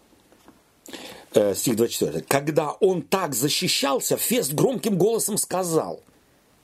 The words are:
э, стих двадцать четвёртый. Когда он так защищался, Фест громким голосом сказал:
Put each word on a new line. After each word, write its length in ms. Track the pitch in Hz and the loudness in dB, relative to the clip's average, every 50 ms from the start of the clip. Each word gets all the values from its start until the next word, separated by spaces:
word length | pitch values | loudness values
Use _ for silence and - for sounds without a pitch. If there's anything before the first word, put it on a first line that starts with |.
| _ _ _ _ _ _ _ _ _ - _ _ _ _ _ _ _ - - - - - - - - - | _ _ _ _ _ _ _ _ _ -20 _ _ _ _ _ _ _ -18 -16 -16 -16 -16 -18 -20 -14 2
э, 220 | - 110 104 101 95 | 2 4 4 4 0
стих 220 | - - 135 110 | 0 0 0 2
двадцать 180 | 107 117 110 - | 2 0 0 0
четвёртый. 280 | - 101 78 76 123 | -2 -2 -2 -2 -6
Когда 500 | - - 139 143 147 156 151 165 151 143 | -2 0 0 0 0 0 0 0 0 0
он 280 | - - 208 190 185 165 | -2 2 2 2 2 0
так 340 | - - 202 190 180 151 127 | -2 -2 -2 -2 -2 -2 -2
защищался, 840 | 110 139 147 - - 185 - - - 269 277 269 226 - - 139 - | -2 0 0 0 0 0 0 0 0 0 0 0 0 0 -2 -2 -2
Фест 340 | - - 233 247 170 131 | 0 0 0 0 0 0
громким 460 | 156 - 196 254 254 180 - 226 196 160 | 0 2 2 2 2 0 -2 0 2 2
голосом 400 | 185 220 233 196 - - 214 - | 2 2 2 0 -2 -2 -2 -4
сказал: 640 | - - 170 185 185 170 160 151 104 87 80 - _ _ _ _ _ _ _ _ _ _ _ _ | -4 -2 -2 -2 -2 0 0 0 0 -2 -8 -10 _ _ _ _ _ _ _ _ _ _ _ _